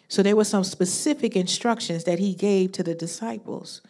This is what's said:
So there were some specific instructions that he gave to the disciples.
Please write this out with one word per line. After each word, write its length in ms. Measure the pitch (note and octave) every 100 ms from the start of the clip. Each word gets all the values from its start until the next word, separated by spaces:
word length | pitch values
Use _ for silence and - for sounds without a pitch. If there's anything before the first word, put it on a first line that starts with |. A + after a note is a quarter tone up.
| -
So 160 | -
there 140 | G3+ G#3+
were 80 |
some 200 | G#3 G3+
specific 720 | F#3 - F#3 - D4+ D4 A#3+
instructions 680 | F#3+ F3+ - A#3+ A3+ - E3
that 140 | F3+ F3
he 160 | G3+
gave 380 | F3+ G#3 G3 F#3
to 100 | F#3+
the 120 | E3
disciples. 840 | E3 E3 - A3+ A3+ - - - -